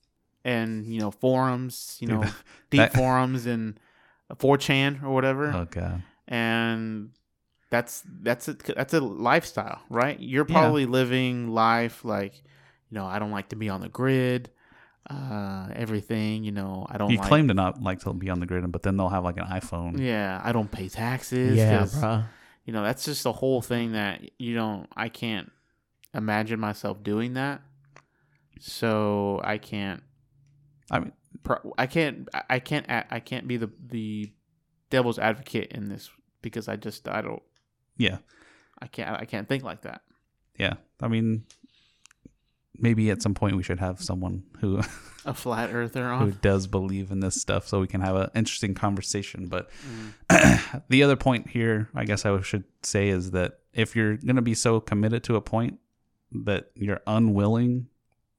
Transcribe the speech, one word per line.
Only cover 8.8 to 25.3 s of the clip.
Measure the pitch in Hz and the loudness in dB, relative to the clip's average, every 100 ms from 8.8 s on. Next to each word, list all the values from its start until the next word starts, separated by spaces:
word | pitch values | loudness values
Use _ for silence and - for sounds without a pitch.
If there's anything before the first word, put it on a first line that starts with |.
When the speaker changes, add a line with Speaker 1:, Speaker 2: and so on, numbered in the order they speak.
| 135 | 0
Speaker 1:
a | 165 | 0
lifestyle, | 131 87 117 156 - - 98 - - | 0 -2 2 2 2 -6 -6 -10 -6
right? | 117 131 139 | 0 0 -2
You're | 123 131 151 | -2 0 4
Speaker 2:
Yeah. | |
Speaker 1:
probably | 165 156 151 | 6 6 4
living | 127 127 127 127 127 123 117 | 2 2 4 2 0 -2 -2
life | 113 113 117 117 - | 2 4 4 2 -4
like, | 117 104 98 - _ _ _ _ _ | -4 -2 -4 -10 _ _ _ _ _
you | 110 | -8
know, | 95 | -6
"I | 98 | -4
don't | 107 | -4
like | 104 98 | -4 -6
to | 110 | -6
be | 107 | -4
on | 95 | -4
the | 92 | -6
grid, | - 131 131 127 123 123 _ _ - - _ - | -2 2 2 2 0 -4 _ _ -20 -20 _ -12
uh, | 139 135 104 101 98 92 | -10 -8 -6 -6 -8 -10
everything, | - 113 107 98 113 107 107 | -8 -4 -4 -2 -2 -2 -2
you | 107 | -4
know, | 101 95 95 95 | -6 -6 -6 -8
I | 104 | -2
don't | 104 | 0
Speaker 2:
You | 113 | 2
Speaker 1:
like" | 98 | 4
Speaker 2:
claim | 151 147 | 4 6
to | |
not | 98 92 - | 4 0 0
like | 98 92 | -4 -4
to | - | -4
be | 92 95 | -6 -4
on | 90 | -4
the | 90 | -2
grid, | 90 90 | -2 -2
but | 87 | -2
then | 98 95 | 0 2
they'll | 92 | 2
have, | 92 | 0
like, | 90 87 | -2 -4
an | 90 | -6
iPhone. | 92 - 87 87 85 | -6 -6 -6 -4 -2
Speaker 1:
Yeah, | 127 110 98 92 | -2 -2 -2 -4
"I | 98 | 0
don't | 117 107 | 0 0
pay | - 92 | -4 -10
taxes," | - 113 123 - 127 127 110 | -6 -4 -4 -2 0 4 6
Speaker 3:
Yeah, | 110 104 | 6 6
Speaker 1:
'cause, | 95 | 4
Speaker 3:
bruh. | 135 110 113 110 - - _ - | 0 0 0 -2 -8 -20 _ -8
Speaker 1:
you | |
know, | 113 | -2
that's | 104 123 - | -2 -2 -4
just | 139 | -2
the | 127 | -2
whole | 110 135 131 | 0 0 0
thing | 113 120 117 | 0 -2 -2
that | 110 101 87 - _ | -2 -2 -4 -12 _
you | 120 | -4
don't, | 117 110 104 - | -2 -2 -4 -10
I | - 113 | -6 -6
can't | - 117 | -4 -6